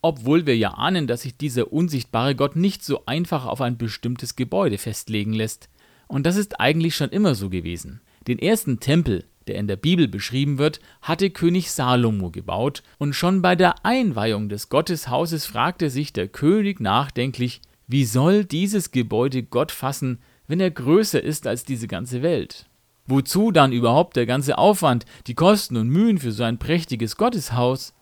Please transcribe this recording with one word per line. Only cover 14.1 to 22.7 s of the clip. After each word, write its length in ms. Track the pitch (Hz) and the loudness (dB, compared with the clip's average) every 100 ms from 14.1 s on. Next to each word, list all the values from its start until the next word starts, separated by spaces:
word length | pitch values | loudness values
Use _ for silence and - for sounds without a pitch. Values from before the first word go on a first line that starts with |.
| 113 110 104 104 | 0 0 0 -2
des 180 | 101 - | -6 0
Gotteshauses 800 | 135 160 165 - 127 165 160 - | 0 0 -4 -2 -2 -2 -4 -6
fragte 440 | - 143 180 156 | -2 -2 0 -2
sich 220 | 131 147 | -2 -4
der 160 | - 95 | -4 -6
König 540 | - 147 208 202 190 | 0 2 2 0 -2
nachdenklich: 800 | 104 110 139 - 131 123 123 - _ _ - | 0 0 0 -2 -4 -2 -4 -6 _ _ -2
„Wie 160 | 131 | 0
soll 400 | 123 120 151 202 | 2 2 4 4
dieses 480 | 196 151 196 208 - | 2 -2 0 -2 -2
Gebäude 520 | 127 110 107 131 131 | -2 0 0 0 -2
Gott 280 | 120 123 156 | -2 -2 -2
fassen, 480 | - 131 139 135 123 _ _ - | -4 -6 -4 -4 -6 _ _ -6
wenn 140 | 160 | 0
er 120 | 185 | 0
größer 520 | 156 127 180 220 143 | 0 4 4 4 0
ist 240 | - 156 127 | -2 -4 -4
als 160 | 123 | -6
diese 240 | - 127 113 | -4 -6 -6
ganze 340 | - 123 123 | -8 -6 -4
Welt? 460 | 156 147 76 - - | -2 -2 -4 -12 -20